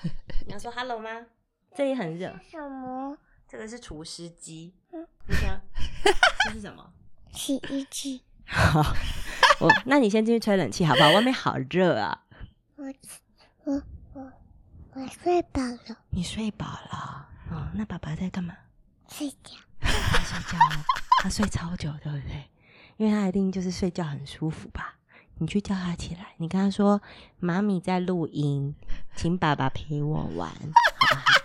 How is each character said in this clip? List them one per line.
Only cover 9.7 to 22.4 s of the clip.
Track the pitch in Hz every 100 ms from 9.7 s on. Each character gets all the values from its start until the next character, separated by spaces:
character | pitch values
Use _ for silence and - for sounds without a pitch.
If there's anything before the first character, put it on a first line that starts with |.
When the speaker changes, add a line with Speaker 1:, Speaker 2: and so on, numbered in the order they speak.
| - 254
Speaker 1:
那 | 285
你 | 214
先 | 220
进 | 220 233
去 |
吹 | 214 196
冷 | 135
气 | -
好 | 165
不 | 123
好？ | 151
外 | 185
面 | 247
好 | 254 - 135 131
热 | 165 185 113
啊。 | 92 - _ - - _ _ -
Speaker 2:
我， | 269 269 - - _ _ _ _
我， | - 277 - - -
我， | 277 262 - - - - - -
我 | 269 262
睡 | - 349 349
饱 | - 277
了。 | 247 240 - 226 _
Speaker 1:
你 | 190
睡 | 170 208 220
饱 | - 156
了？ | - - - - - - - -
哦， | 160 147
那 | 185
爸 | 214 175
爸 | 147
在 | 156 185
干 | 190
嘛？ | 175 - _ _ _ _ _
Speaker 2:
睡 | - 294 -
觉。 | - - _ -
Speaker 1:
他 | - - - -
睡 | - - -
觉 | -
啊， | - - - - - 988
他 | 196
睡 | - 196
超 | - 170
久， | 175 151 147
对 | 147
不 | 147 127
对？ | 147